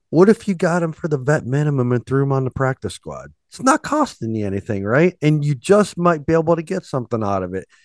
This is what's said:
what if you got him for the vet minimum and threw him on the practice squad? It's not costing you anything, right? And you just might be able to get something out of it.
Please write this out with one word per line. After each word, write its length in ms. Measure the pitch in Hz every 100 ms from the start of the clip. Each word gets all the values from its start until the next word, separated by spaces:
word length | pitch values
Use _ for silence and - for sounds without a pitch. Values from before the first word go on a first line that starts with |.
| _
what 180 | 147 196
if 200 | 208 -
you 60 |
got 280 | 175 175 175
him 100 | 165
for 140 | - 165
the 120 | 143
vet 280 | 127 151 117
minimum 460 | 139 151 139 123
and 120 | 123
threw 200 | 120 135
him 80 | 139
on 100 | 135
the 80 | 127
practice 440 | - 131 131 104
squad? 380 | - 78 67 71 _ _
It's 140 | -
not 220 | 262 311
costing 500 | - 302 - - 113
you 100 | 110
anything, 380 | 101 98 - 98
right? 340 | 101 131 175 -
And 220 | 151 151
you 100 | 147
just 420 | 131 - 202 202 -
might 300 | 175 160 143
be 60 |
able 240 | 165 160 170
to 80 |
get 200 | 160 185
something 380 | - 135 113 117
out 220 | 101 98
of 100 | 90
it. 140 | 92 - _